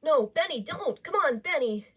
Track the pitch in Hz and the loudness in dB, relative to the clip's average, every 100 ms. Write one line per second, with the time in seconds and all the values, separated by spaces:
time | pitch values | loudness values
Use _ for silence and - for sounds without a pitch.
0 | 285 302 214 - 370 277 196 - 381 - | 4 4 2 0 -2 -4 -8 -6 -4 -6
1 | - - 330 240 330 339 247 214 - | -4 0 2 0 -2 0 0 -2 -6